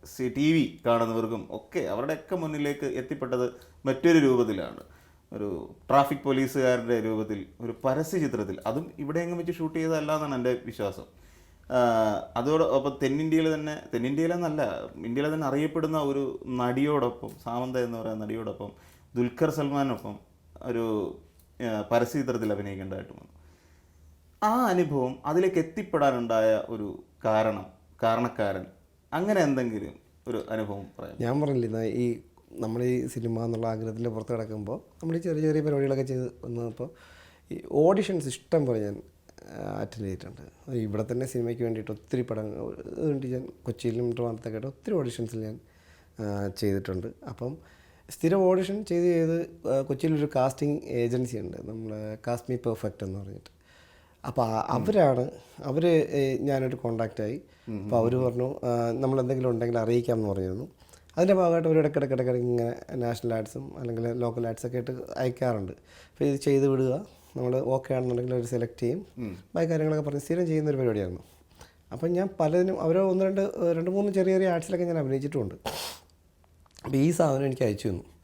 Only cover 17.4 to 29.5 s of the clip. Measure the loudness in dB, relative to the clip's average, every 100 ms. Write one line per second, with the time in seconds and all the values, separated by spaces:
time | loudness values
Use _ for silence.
17.4 | -6 -4 -2 -2 -2 -2 -6 -6 -6 -6
18.4 | -6 -8 -10 -14 -20 -20 -6 0 0 2
19.4 | 0 0 0 0 0 -2 -8 -12 -16 _
20.4 | _ -12 -6 -2 0 0 -2 -8 -18 _
21.4 | _ -8 -4 -4 2 2 2 0 0 0
22.4 | 0 -2 -4 -8 -8 -10 -10 -16 -20 -20
23.4 | -20 -20 _ _ _ _ -20 -20 _ -2
24.4 | 2 4 4 4 4 2 0 -2 0 4
25.4 | 4 4 0 -2 -2 4 4 4 2 4
26.4 | 4 4 0 -6 -6 -8 -16 _ 2 4
27.4 | 2 0 -6 -16 _ -2 2 2 0 0
28.4 | -2 -2 -8 -16 _ _ _ -2 2 4
29.4 | 4